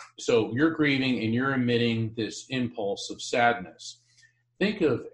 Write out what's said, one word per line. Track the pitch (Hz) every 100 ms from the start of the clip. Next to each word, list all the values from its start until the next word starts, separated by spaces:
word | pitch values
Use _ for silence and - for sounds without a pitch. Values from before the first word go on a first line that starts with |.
| - -
so | - 117 101
you're | 120 160
grieving | 156 147 135 131 117
and | 110
you're | 117 135
emitting | 131 120 117 117 113 110 113
this | 104 - -
impulse | 131 117 - 101 95 -
of | 104
sadness. | - 127 120 113 85 - - - _ _ _ _ _ -
Think | 196 214
of | 151 117 -